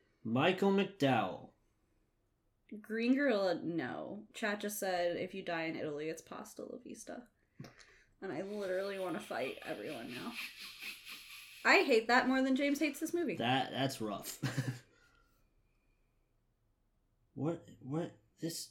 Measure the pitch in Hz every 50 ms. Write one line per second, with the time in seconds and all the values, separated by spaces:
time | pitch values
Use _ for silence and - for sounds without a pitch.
0 | _ _ _ _ - 110 117 131 151 180 185 185 196 196 196 196 190 - - -
1 | 143 135 123 110 - 87 82 - - - _ _ _ _ _ _ _ _ _ _
2 | _ _ _ _ _ _ _ _ _ _ _ _ _ - 220 208 208 - 220 226
3 | 233 247 269 269 294 269 214 202 196 185 170 - - 160 170 160 127 117 80 78
4 | 73 - - 107 - - - - 226 208 208 208 208 208 208 - 202 190 185 175
5 | 175 175 175 - - 185 - 190 160 175 170 165 160 160 156 - 143 151 147 147
6 | 151 160 165 160 - - - - - - - - - - - - - - - -
7 | - - - 247 - - _ _ _ _ _ - - - - - - - - -
8 | _ _ _ - 196 190 185 - 196 196 208 208 202 185 180 185 196 202 196 190
9 | 185 175 156 - - - - 117 131 131 - - - - 160 104 104 135 147 117
10 | 117 - 120 135 175 233 247 - - - - - - - - - - - - -
11 | - - - - - - - - - - - - - 233 294 392 349 285 240 220
12 | 220 - 240 247 240 254 262 262 262 269 262 269 285 285 285 - 320 294 294 -
13 | 320 - - 349 339 247 170 - 113 123 131 131 - - - 120 135 131 - -
14 | 110 107 98 - - - - - - 127 - 135 - 127 - - - _ _ _
15 | _ _ _ _ _ _ _ _ _ _ _ _ _ _ _ _ _ _ _ _
16 | _ _ _ _ _ _ _ _ _ _ _ _ _ _ _ _ _ _ _ _
17 | _ _ _ _ _ _ - 123 131 165 170 165 - - - - 117 127 147 165
18 | 170 - - - _ _ _ _ 160 165 160 - - -